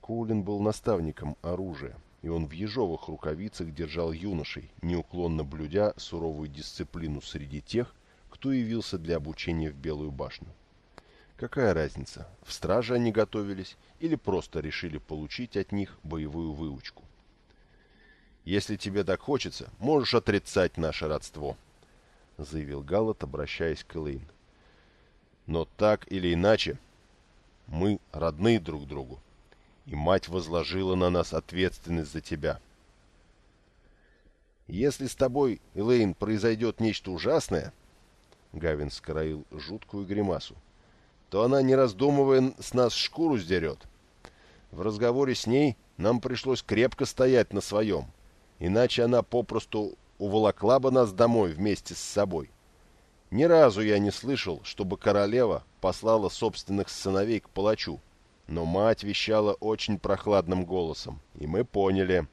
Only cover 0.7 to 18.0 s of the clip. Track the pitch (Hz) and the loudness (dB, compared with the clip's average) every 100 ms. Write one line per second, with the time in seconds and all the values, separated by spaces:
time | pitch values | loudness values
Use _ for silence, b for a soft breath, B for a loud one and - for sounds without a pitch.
0.7 | 107 - 101 80 - 73 71 85 87 95 | 0 0 0 -2 -6 -10 -8 -6 -6 -6
1.7 | 76 67 - - _ 82 82 78 78 104 | -10 -14 -16 -20 _ -6 -4 -4 -6 -6
2.7 | 113 101 78 - 78 76 78 104 - 85 | -2 -2 -2 -8 -8 -6 -6 -8 -8 -10
3.7 | 76 82 78 85 80 98 87 69 - - | -6 -6 -4 -4 -4 -6 -6 -6 -12 -14
4.7 | - 85 87 - 87 85 80 71 76 76 | -8 -4 -2 -4 -4 -2 -2 -4 -8 -4
5.7 | 92 104 - - 85 82 76 76 71 76 | 0 0 -2 -10 -6 -6 -6 -10 -12 -16
6.7 | - 82 85 80 71 - - 71 73 - | -10 -10 -8 -8 -8 -8 -12 -10 -12 -4
7.7 | 113 123 _ b b b - 135 131 113 | -4 -4 _ b b b -8 -2 -2 -2
8.7 | 117 - 92 80 82 73 78 - 82 78 | -4 -6 -8 -4 -4 -4 -8 -4 -2 -4
9.7 | 69 76 76 76 67 67 - - - _ | -6 -8 -6 -8 -8 -10 -10 -18 -20 _
10.7 | _ _ b b b b - 123 - 120 | _ _ b b b b -12 -8 0 2
11.7 | 80 73 - 67 - - - - - 82 | 2 0 -6 -14 -14 -18 -20 -16 -8 0
12.7 | 104 117 123 117 107 107 110 101 95 92 | 0 2 2 2 2 0 0 -4 -8 -10
13.7 | - b b 165 151 - 92 - 82 76 | -16 b b -2 -2 0 -2 -2 -8 -6
14.7 | - 85 76 - 78 78 - 123 101 95 | -8 -8 -10 -10 -10 -8 -10 -6 -4 -2
15.7 | 101 98 - 78 82 76 78 82 73 80 | -4 -6 -10 -10 -6 -6 -6 -6 -6 -8
16.7 | 67 - - - _ _ _ _ b b | -8 -14 -20 -20 _ _ _ _ b b
17.7 | b b b | b b b